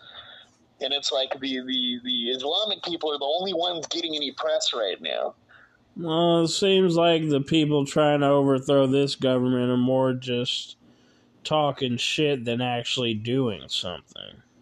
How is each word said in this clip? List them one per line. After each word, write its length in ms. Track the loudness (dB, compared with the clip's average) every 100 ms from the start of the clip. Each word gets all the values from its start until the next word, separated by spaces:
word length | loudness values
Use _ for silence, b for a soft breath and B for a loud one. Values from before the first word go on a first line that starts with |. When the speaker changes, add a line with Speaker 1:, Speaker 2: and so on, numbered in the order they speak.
| B B B B B B _ -10
Speaker 1:
And 120 | -6
it's 180 | -4 -2
like 220 | -2 -2 -4
the, 200 | -4 -4
the, 400 | -4 -4 -2 -4
the 260 | -4 -4 -4
Islamic 540 | -4 -4 -2 -4 -6
people 280 | -6 -6 -4
are 60 | -4
the 60 |
only 280 | -2 -2 -2
ones 360 | -4 -4 -6 -8
getting 260 | -8 -6
any 160 | -6 -8
press 420 | -6 -2 -2 -2
right 280 | -2 -4 -4
now. 340 | -6 -4 -6 -8 _ b b b _ -10
Speaker 2:
Well, 480 | -4 2 4 4
it 40 | 2
seems 460 | 0 2 4 4
like 340 | 4 4 4 2
the 120 | 0
people 460 | 2 2 4 2 2
trying 340 | 2 4 4
to 60 | 4
overthrow 600 | 4 4 2 4 4 4
this 300 | 4 2 0
government 540 | 0 2 2 2 2
are 60 | 2
more 360 | 2 4 2
just 640 | 0 -2 -4 -2 -4 -6 -16 b b b b b _
talking 540 | -2 2 2 0 -2 -2
shit 480 | -2 0 0 0
than 160 | -2 -2
actually 540 | -2 -4 -4 -2 -2
doing 540 | -2 -2 0 0 -4 -6
something. 720 | -6 -6 -10 -14 -20 -20 -20 _ _